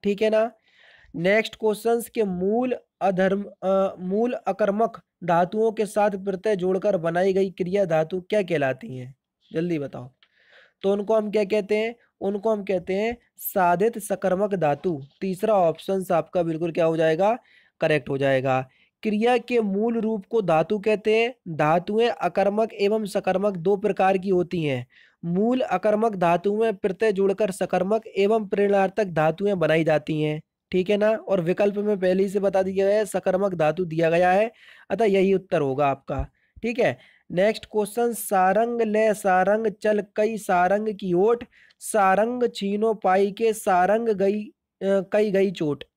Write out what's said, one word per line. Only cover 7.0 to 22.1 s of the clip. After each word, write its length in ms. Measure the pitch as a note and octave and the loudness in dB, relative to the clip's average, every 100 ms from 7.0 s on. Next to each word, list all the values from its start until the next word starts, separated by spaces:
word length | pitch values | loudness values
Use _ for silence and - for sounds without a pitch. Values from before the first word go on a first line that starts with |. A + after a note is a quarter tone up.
| E3 E3+ G3 | 0 0 2
गई 160 | F#3+ G3 | 2 -2
क्रिया 340 | - F3+ G3 F#3+ | -2 -2 0 2
धातु 360 | D#3+ D#3+ F#3 | 0 0 -4
क्या 200 | F3 G#3 | -2 -2
कहलाती 560 | F3+ D#3+ C3+ C3 A2+ B2+ | 0 0 0 -4 -10 -14
हैं, 180 | B2+ - _ _ _ | -14 -18 _ _ _
जल्दी 260 | E3 F3 D#3+ | -4 -2 -4
बताओ। 320 | C3+ C3+ B2+ _ _ _ _ - _ _ | -6 -12 -18 _ _ _ _ -20 _ _
तो 100 | G3 | -2
उनको 240 | G3+ G3+ A3 | -2 0 0
हम 160 | G#3+ | 0
क्या 120 | G#3+ | -2
कहते 340 | G3+ G#3+ G3+ G#3+ | 0 -2 0 -2
हैं, 180 | A3+ A#3 _ _ | -2 -8 _ _
उनको 280 | G3 G3+ A3 | -6 -2 -2
हम 140 | G#3+ | -2
कहते 300 | G3 F#3 F3 | -2 -4 -2
हैं 240 | F#3+ A3 A#3+ _ _ | -4 -2 -6 _ _
साधित 600 | - G#3 F3 F3 A3 A3 | -6 0 2 4 0 -2
सकर्मक 560 | - F#3+ F#3+ F#3 G#3 F#3+ | -8 -4 -2 0 -2 0
धातु। 480 | D#3 C#3+ F#3+ D3 C#3 _ | 0 0 -2 -4 -10 _
तीसरा 320 | G3 F3+ A3 | -6 -2 0
ऑप्शन 520 | G3+ E3+ D#3 - F#3+ F3 | 4 2 0 -4 -4 0
आपका 300 | E3+ D3+ F3+ | -2 0 -2
बिल्कुल 280 | E3 D#3+ E3+ | -2 -2 -4
क्या 140 | D#3+ E3 | 0 0
हो 120 | E3 | 2
जाएगा, 420 | D#3+ D#3+ G3+ B3 _ _ _ _ | 2 2 0 0 _ _ _ _
करेक्ट 300 | D#3+ D3+ D3+ | 0 0 0
हो 80 | C#3 | -2
जाएगा। 520 | C#3 C3 C3+ C3 B2+ _ _ _ | 2 2 2 0 -2 _ _ _
क्रिया 340 | A3 G#3 A#3 B3 | -4 0 2 2
के 240 | A#3+ A#3+ | 2 0
मूल 360 | G#3 F#3+ A3+ A#3 | 0 0 0 0
रूप 280 | A3 A3 - | -2 -4 -2
को 160 | A#3 | -2
धातु 380 | F3+ D#3+ - G#3+ | 2 2 2 0
कहते 360 | G#3+ G#3+ G#3+ A3 | 0 0 2 0
हैं। 200 | A#3 - - | 0 -4 -12
धातुएं 640 | D3+ D3+ F3 F3 G#3+ | -2 2 2 0 0
अकर्मक 640 | A#3 | 0